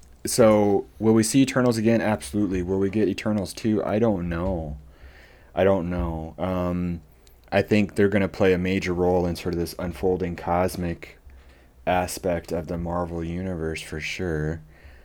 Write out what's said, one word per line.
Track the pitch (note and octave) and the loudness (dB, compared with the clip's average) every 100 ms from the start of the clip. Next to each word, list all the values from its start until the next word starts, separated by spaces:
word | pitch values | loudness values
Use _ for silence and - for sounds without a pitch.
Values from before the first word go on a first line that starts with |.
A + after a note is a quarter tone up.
| - - - | -20 -12 -4
so | - A2 G#2+ G#2 G2 - - | 4 6 6 4 2 0 0
will | A2 | 4
we | A2+ | 4
see | A2 C#3 | 4 4
Eternals | C3 C3 B2 A2+ | 4 4 2 2
again? | A2 A2+ | 2 2
Absolutely. | G#2 G#2+ - G#2 G2+ F#2 | 2 -2 -2 -2 0 -2
Will | F2 F#2+ | -2 0
we | G2 | 0
get | G#2 F#2+ | 2 0
Eternals | G2 A2 G#2+ F2+ | 0 -2 -2 -4
two? | - A2 G#2+ | -4 0 0
I | - G#2 | 0 2
don't | A#2 G2 F2 | 2 0 -2
know. | E2+ F2+ F2+ D#2 C#2+ - - - - - - - | -4 -2 -4 -6 -10 -16 -20 -20 -20 -20 -20 -8
I | - F#2+ | 2 4
don't | G2 F2 | 4 0
know. | F2 E2+ D#2+ D#2+ - | -2 -4 -4 -8 -6
Um, | F2+ F#2 F2+ F2+ F2 E2+ - _ _ - - | -4 -2 -2 -2 -2 -6 -10 _ _ -20 -2
I | G2+ | 0
think | G2+ G#2+ G2+ - | 2 2 2 2
they're | G2+ | 2
gonna | G2+ F#2+ | 2 0
play | - G2 | 2 2
a | F2+ | 4
major | F#2 F#2+ F2+ | 2 -2 -2
role | F2 F2+ F2+ F2 | 0 2 2 0
in | E2+ | -2
sort | F2+ E2+ | -4 -4
of | |
this | E2 - | -4 -6
unfolding | F2 E2+ F#2+ F#2 F2 E2+ | -8 -2 0 0 -2 -6
cosmic | - F2 F#2 F2+ F2 E2+ - - - - - - _ - - | -2 0 0 -2 -6 -6 -12 -20 -20 -20 -20 -20 _ -8 -2
aspect | F2+ F2+ - F#2 E2+ - | -2 -2 -4 -4 -4 -4
of | E2+ D#2+ | -6 -6
the | F2 | -6
Marvel | F2 F2 F2 E2+ | -4 -4 -4 -6
universe | E2 F2 F#2 F2 D#2+ D#2 | -6 -6 -6 -6 -6 -6
for | - D#2 | -10 -10
sure. | D2 - F#2 D#2 D2+ E2 - - - - | -10 -6 -4 -2 -2 -6 -12 -20 -20 -20